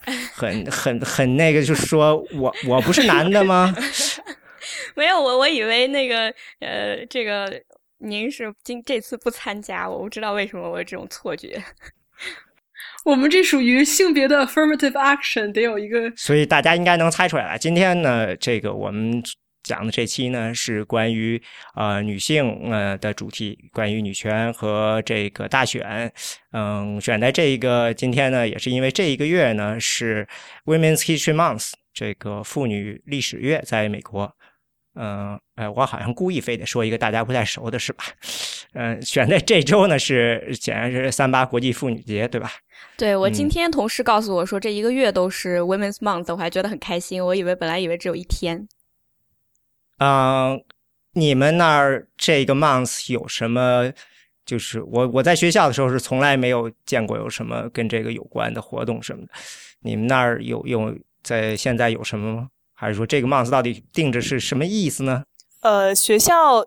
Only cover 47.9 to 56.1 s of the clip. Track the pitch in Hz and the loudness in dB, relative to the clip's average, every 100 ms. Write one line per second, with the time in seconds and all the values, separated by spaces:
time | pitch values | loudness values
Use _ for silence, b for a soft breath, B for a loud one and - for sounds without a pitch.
47.9 | 170 180 165 180 - 175 165 208 _ _ | -4 -4 -6 -4 -4 -2 -6 -10 _ _
48.9 | _ _ _ _ _ _ _ _ _ _ | _ _ _ _ _ _ _ _ _ _
49.9 | _ 139 135 131 131 131 131 - _ _ | _ 2 4 4 2 0 -4 -10 _ _
50.9 | _ _ 175 151 131 143 170 165 147 139 | _ _ 0 2 4 4 4 6 6 4
51.9 | 131 - - - 147 135 135 151 127 123 | 0 -6 -4 2 2 2 2 4 2 0
52.9 | - - 120 - - 113 123 123 123 123 | -6 -6 -6 -6 -6 -2 0 2 2 0
53.9 | b b b b _ - 120 - 113 95 | b b b b _ -8 -8 -6 -8 -4
54.9 | 117 127 123 240 233 170 208 151 123 127 | 0 2 2 2 4 4 4 4 2 0
55.9 | 127 - | -2 -2